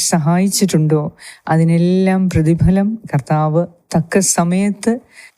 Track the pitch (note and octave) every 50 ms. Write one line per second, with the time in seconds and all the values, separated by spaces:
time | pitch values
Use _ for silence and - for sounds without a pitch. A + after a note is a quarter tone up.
0 | - - F#3 E3+ C#3+ D#3+ E3+ F3+ F#3+ G3+ G3 - G#3 F3 - D#3 D#3 D3+ D#3 D3+
1 | D3 E3+ - - - - - - _ - D#3+ D#3+ E3 E3 E3+ E3+ E3+ F3+ F#3 F#3
2 | F#3+ F#3+ F#3+ F#3+ F#3+ F3+ - E3 D#3 D#3 E3+ D#3+ E3 E3+ F#3 G3 G3+ G#3+ A3+ -
3 | - - - C#3 - - D#3 D3+ D#3 D#3 D3+ E3 F3 F3 - _ _ - - E3
4 | D#3+ - - G3 F#3 - - - E3+ E3+ F3 F#3+ G3+ G#3 G3 - - A3+ A3+ C4
5 | - _ _ - - - _